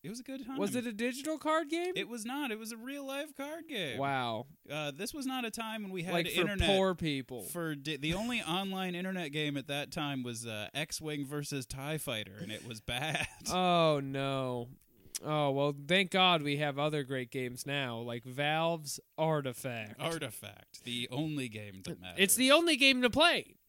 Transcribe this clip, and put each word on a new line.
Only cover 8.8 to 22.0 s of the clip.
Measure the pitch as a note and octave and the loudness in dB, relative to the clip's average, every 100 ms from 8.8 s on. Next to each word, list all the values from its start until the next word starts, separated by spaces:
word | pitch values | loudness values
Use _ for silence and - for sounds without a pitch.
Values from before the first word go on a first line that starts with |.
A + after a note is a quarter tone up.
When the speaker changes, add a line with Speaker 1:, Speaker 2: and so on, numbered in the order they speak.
| F#3 | -2
Speaker 1:
internet | F3 F#3+ F#3 D#3 | -2 -2 -2 -2
game | D3+ D3+ C#3+ | 0 0 0
at | C3 | -2
that | C#3+ C#3+ | -4 -4
time | - D3 C#3 | -4 -2 -2
was, | B2 A#2 A#2+ | -4 -6 -6
uh, | G#2+ G#2 | -6 -4
X-Wing | C#3 D#3+ - D#3 D3+ C3+ | -4 -4 -4 -4 -4 -4
versus | D3 C#3+ C#3 B2 | -4 -4 -4 -6
tie | C3+ C#3 D#3 | -8 -4 -4
Fighter, | D3 A2+ G2 G2+ | -2 -4 -4 -10
and | - | -8
it | G#2+ A#2 | -8 -10
was | A2 | -10
bad. | - B2 D#3 C#3+ - - | -6 -2 -2 -2 -4 -6
<laughs> | - | -2
Speaker 2:
Oh, | F3+ F#3 F3 D#3+ D3 | 4 6 8 8 6
no. | C#3 C3+ C#3 C3+ C3 B2 A#2+ - _ _ - - | 0 -2 0 0 0 -2 -6 -12 _ _ -12 -8
Oh, | D3 D3+ C#3+ | 0 2 4
well, | C#3 C#3+ C#3+ C#3+ | 4 2 0 2
thank | F#3 F#3 | 4 4
God | F#3+ F#3 E3+ | 6 6 6
we | D3 C#3+ | 2 0
have | D3+ C#3 | 0 0
other | D3+ D3+ | 0 0
great | B2+ C3 B2 | -2 -4 -2
games | C3+ B2 B2 C#3+ | -4 -4 -4 -4
now, | C#3+ C3 A#2 | -2 -2 -4
like | A#2+ A#2+ | -6 -8
Valve's | B2+ B2+ D3 D#3 E3 E3 C#3+ - _ - | -8 -2 0 2 2 0 -4 -10 _ 0
Artifact. | D#3+ D3+ C3+ A#2+ C3 A#2 G#2+ G#2+ | 2 2 0 -4 -6 -6 -8 -6
Speaker 1:
Artifact, | D#3+ E3 C3+ - G#2 G2+ - - | -4 -4 -6 -8 -14 -16 -20 -14
the | B2 A#2+ B2 | -8 -6 -4
only | C3 D#3 D3 B2+ | -2 -2 -2 -4
game | G#2+ G#2 F#2+ | -6 -12 -12
that | F#2 - | -10 -10